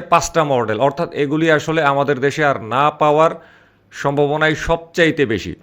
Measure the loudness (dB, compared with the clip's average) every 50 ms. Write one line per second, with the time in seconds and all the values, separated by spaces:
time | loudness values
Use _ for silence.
0 | 0 2 0 0 0 0 0 0 0 2 2 0 0 0 0 0 0 0 0 -2
1 | -6 -4 -4 -4 -2 -2 0 0 2 2 2 2 0 0 -2 0 0 2 2 2
2 | 0 0 0 0 -2 -2 0 0 0 0 0 -2 -4 -4 0 0 0 0 0 2
3 | 2 2 4 4 4 2 0 -4 -16 -20 -20 _ _ _ _ _ _ _ -10 -6
4 | -4 -2 0 0 0 0 0 0 0 0 0 -2 -2 -2 -2 -2 -4 -4 -2 0
5 | 2 2 2 0 0 0 -2 -4 -6 -8 -12 -14